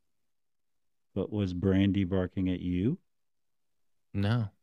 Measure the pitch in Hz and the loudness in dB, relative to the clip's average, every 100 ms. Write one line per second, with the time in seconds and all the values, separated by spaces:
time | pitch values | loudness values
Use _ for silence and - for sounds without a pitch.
0 | _ _ _ _ _ _ _ _ _ _ | _ _ _ _ _ _ _ _ _ _
1 | _ 104 90 104 98 87 95 95 98 95 | _ -6 -4 -2 -4 0 2 4 4 2
2 | 92 95 92 - 92 90 90 90 107 180 | 0 -2 -2 -2 -2 -2 -2 -2 -2 -4
3 | _ _ _ _ _ _ _ _ _ _ | _ _ _ _ _ _ _ _ _ _
4 | _ 101 101 120 110 - | _ -2 0 0 -2 -8